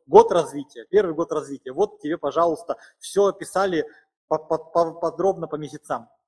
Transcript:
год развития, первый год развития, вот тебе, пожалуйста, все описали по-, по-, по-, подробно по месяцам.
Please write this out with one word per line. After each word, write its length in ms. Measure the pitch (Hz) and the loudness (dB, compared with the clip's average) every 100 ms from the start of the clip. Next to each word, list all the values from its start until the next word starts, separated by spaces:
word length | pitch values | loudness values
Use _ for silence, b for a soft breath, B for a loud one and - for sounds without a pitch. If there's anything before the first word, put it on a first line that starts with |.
| - | 6
год 240 | 196 220 | 8 8
развития, 540 | 180 151 143 135 120 110 | 4 0 -6 -12 -16 -2
первый 240 | 202 185 | 0 2
год 200 | 156 165 | -2 -4
развития, 400 | 156 139 139 131 | -6 -8 -12 -8
вот 260 | 135 208 - | -4 -4 -4
тебе, 180 | 147 170 | -8 -6
пожалуйста, 600 | 143 143 170 156 - 131 B B | -4 0 0 0 -6 -10 B B
все 260 | - 190 202 | -4 0 2
описали 580 | 190 151 185 196 165 147 B B _ - | 0 -4 -2 0 -2 -4 B B _ -6
по-, 80 | 156 | -4
по-, 200 | - 160 | -2 -6
по-, 340 | - 170 165 | -2 0 0
подробно 540 | 170 165 160 190 170 160 | -2 -6 0 -2 -2 -6
по 100 | 151 | -8
месяцам. 500 | 147 147 - 127 - _ | -10 -12 -8 -8 -8 _